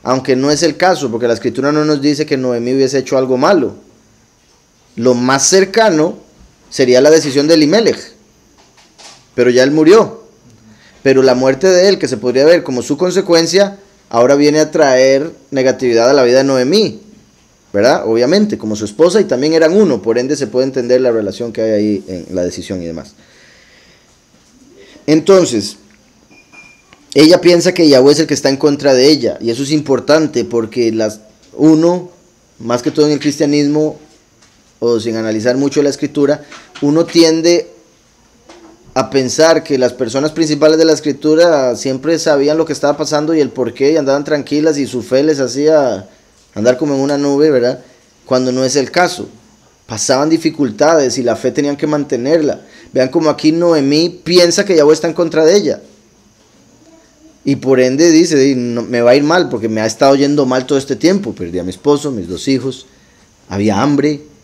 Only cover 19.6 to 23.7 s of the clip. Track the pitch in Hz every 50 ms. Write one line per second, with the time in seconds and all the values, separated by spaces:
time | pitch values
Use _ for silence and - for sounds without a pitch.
19.6 | 160 156 175 208 214 170 131 107 95 113 113 120 123 135 147 135 139 110 110 123
20.6 | 131 135 131 135 120 120 127 127 131 123 117 113 104 98 98 - 120 117 107 117
21.6 | 113 110 110 104 104 107 104 95 - - 92 87 78 - 92 92 87 90 - -
22.6 | 87 - 98 90 85 82 82 80 69 - _ _ _ _ _ _ _ _ _ _
23.6 | _ _